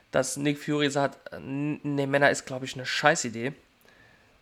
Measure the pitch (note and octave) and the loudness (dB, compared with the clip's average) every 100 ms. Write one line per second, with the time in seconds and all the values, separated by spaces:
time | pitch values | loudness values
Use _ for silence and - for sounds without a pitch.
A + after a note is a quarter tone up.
0 | _ C#3+ B2+ C#3 D3 C#3+ - D3 D3 C#3 | _ 0 0 0 0 0 -2 0 2 2
1 | C3+ - - - F2+ C#3 D3 C#3+ D3 C#3+ | 0 -2 -14 -14 -8 -4 -2 -2 -2 -2
2 | C#3 C#3 C#3+ C3+ - C3 C3 C3 B2+ - | 2 4 4 4 -2 -8 -8 -8 -6 2
3 | D3 E3 B2 A2+ B2 D3+ _ _ _ - | 4 4 0 -4 -6 -8 _ _ _ -20
4 | - _ _ _ | -20 _ _ _